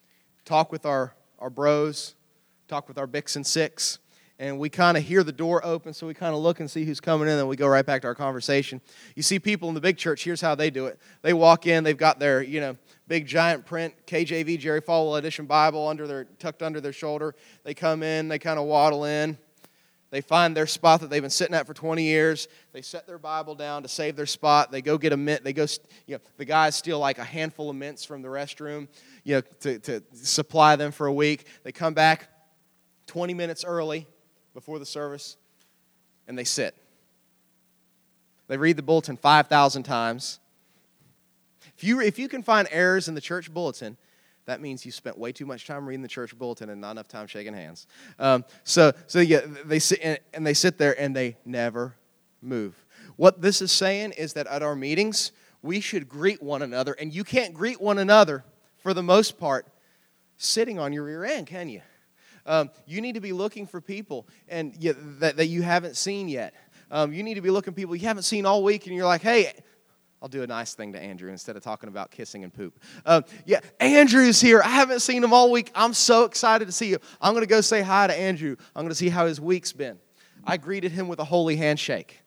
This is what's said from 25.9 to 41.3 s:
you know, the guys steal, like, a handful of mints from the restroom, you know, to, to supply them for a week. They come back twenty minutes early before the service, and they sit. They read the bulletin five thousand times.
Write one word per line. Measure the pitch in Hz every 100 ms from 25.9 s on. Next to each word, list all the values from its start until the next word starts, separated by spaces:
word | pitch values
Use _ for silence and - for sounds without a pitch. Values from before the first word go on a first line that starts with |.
| - -
you | 139
know, | - -
the | 147
guys | 156 156 -
steal, | 170 147
like, | 139 131
a |
handful | 117 156 160 156 147
of | 135
mints | 143 139 -
from | 143
the | 131
restroom, | 139 143 - 147 147 143 _ _ -
you | 139 135
know, | - _
to, | 143 113
to | 147 113 -
supply | 117 127 - 143 160 151 147
them | 147
for | 147 143
a |
week. | 139 151 147 - -
They | 131
come | - 165
back | 156 156 160 - _ _ _ _ _ _ _ -
twenty | 170 180
minutes | 175 170 156 175
early | 170 156 156 151 _ _ _ _
before | 123 147 156
the | 139
service, | 147 147 143 - - _ _ _ _ _ _ _ _ -
and | 127
they | 123
sit. | - 104 - _ _ _ _ _ _ _ _ _ _ _ _ _ _ _ _ -
They | 135
read | 156 151
the |
bulletin | 139 160 151 127
five | 143 151 143
thousand | 147 139 135
times. | 127 120 117 123 - - _ _ _ _ _ _ _ _ _